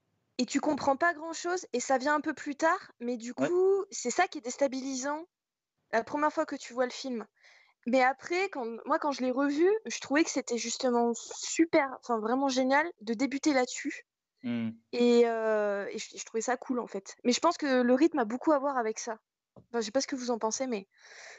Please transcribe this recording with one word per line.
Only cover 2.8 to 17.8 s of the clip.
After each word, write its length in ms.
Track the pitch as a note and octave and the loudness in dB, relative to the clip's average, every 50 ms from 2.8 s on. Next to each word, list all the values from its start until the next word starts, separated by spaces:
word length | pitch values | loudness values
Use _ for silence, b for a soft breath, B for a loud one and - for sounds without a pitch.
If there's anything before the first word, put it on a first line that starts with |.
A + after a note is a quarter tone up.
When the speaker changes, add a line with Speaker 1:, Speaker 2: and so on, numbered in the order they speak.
| - - _ _ | -4 -10 _ _
Speaker 1:
mais 180 | A#3+ A#3+ B3 | -6 -6 -6
du 160 | A3+ A3+ A#3+ B3 | -6 -6 -10 -4
Speaker 2:
Ouais. 100 | - C4 | -2 -2
Speaker 1:
coup, 380 | D#4 F4 F4+ F#4 F#4+ G4 G4 F#4 - | 0 2 2 4 4 4 2 0 -4
c'est 200 | A4 - - B3 | -10 -6 -6 -2
ça 160 | - - F4+ | 0 0 0
qui 100 | F#4+ - | 0 -2
est 40 | D#4 | -6
déstabilisant 840 | - B3 B3 - C#4+ C4+ B3 C4 B3+ C#4 C4+ B3+ B3+ C#4+ D4 D#4 E4+ - _ _ _ _ _ _ _ _ _ _ _ _ | -8 -8 -2 0 0 0 0 -4 -6 -6 -6 -6 -4 -6 -6 -6 -10 -14 _ _ _ _ _ _ _ _ _ _ _ _
la 120 | - A3+ A3 | -2 -2 -2
première 280 | - - D4 D4 D4+ | -2 -2 0 0 0
fois 140 | D4 D#4+ D#4 | 0 0 -4
que 100 | D4+ D4 | -4 -6
tu 180 | C4+ - - A#3+ | -10 -12 -8 -4
vois 120 | A#3+ B3+ | -2 -2
le 60 | A#3+ | -2
film. 340 | - - - C4+ B3 A3 G3 - b b b b b b b b b _ _ | -4 -6 -8 -6 -6 -6 -8 -10 b b b b b b b b b _ _
Mais 140 | B3 A3+ C4 B3+ | 2 4 4 4
après, 460 | B3+ C4+ - - - E4+ F4+ G4 G4 | 4 2 0 -4 -4 -2 -2 0 -2
quand, 160 | - D4 A#3+ A3+ A#3 A3 - | -4 -6 -6 -6 -8 -8 -2
moi, 140 | A#3+ D4 D#4+ | -2 -2 0
quand 120 | D#4+ D4+ | 0 -2
je 100 | C#4 - | -2 0
l'ai 100 | B3 B3+ | -2 0
revu, 360 | B3 B3+ C#4 C#4+ C#4+ C#4+ E4+ F#4 G#4 A4 - | 2 2 0 0 2 2 4 4 2 2 -2
je 140 | A#3+ - - | -6 -8 -8
trouvais 240 | - - C4+ D4 E4 | -4 0 2 2 2
que 60 | - | 2
c'était 280 | - C#4+ A#3+ - A#3+ | 0 -4 -4 -4 -4
justement 560 | A3+ A3 A#3 A3+ - - B3+ A#3+ A#3+ A#3+ A#3 A#3 | -4 -4 -6 -4 -2 0 2 2 2 2 2 0
super, 760 | - - - - - - - - - E4 E4 - D#4+ C#4 C4+ - - | -2 -6 -12 -12 -10 -8 -4 2 2 2 4 4 2 2 2 -4 -8
enfin, 180 | - - A#3+ A3 | -4 -2 -2 -2
vraiment 300 | G#3 G#3+ B3 C4+ C#4 C#4 | 0 0 0 0 0 2
génial 360 | B3+ B3+ C4 B3+ C4+ C#4+ D#4 E4+ - _ | 2 2 2 4 4 2 2 0 -4 _
de 120 | G#3 G#3 A#3 | -6 -6 -2
débuter 400 | G#3 C#4 C4+ C4 C#4 - D#4 C#4+ | -2 -2 -2 -2 0 0 2 2
là-dessus. 520 | C4 B3 - - - - D4 - - - _ _ _ _ _ _ _ - | 2 2 0 -4 -6 -8 -8 -8 -10 -14 _ _ _ _ _ _ _ -6
Speaker 2:
Hmm. 280 | B3 A#3+ A#3 A3+ A3+ A3+ - _ _ | -4 -2 -2 -2 -4 -6 -8 _ _
Speaker 1:
Et, 320 | - A#3+ A#3+ A#3+ A#3+ A#3 A#3+ | 0 2 4 6 8 6 6
euh... 640 | A#3 A3+ A3+ A3 A3 A3 G#3+ G#3 G#3 G3+ G3+ G3 D#3+ | 6 4 0 0 2 2 2 2 0 0 -2 -4 -6
et 60 | - | -6
je, 200 | A3 - - - | -8 -10 -10 -12
je 80 | G3 - | -14 -14
trouvais 160 | - - A3+ | -6 -6 -4
ça 160 | G#3+ - A#3+ | -2 -2 -2
cool, 220 | B3+ - - C4 B3 | -2 -2 -4 -2 -2
en 80 | G#3+ | -4
fait. 280 | F#3 - G3 - - - - - | -4 -8 -10 -10 -10 -16 -2 0
Mais 80 | A#3 | 0
je 80 | A#3+ - | 2 4
pense 180 | - E4 E4+ | 4 2 2
que 240 | - D#4 C#4 C4 B3+ | 2 0 2 4 4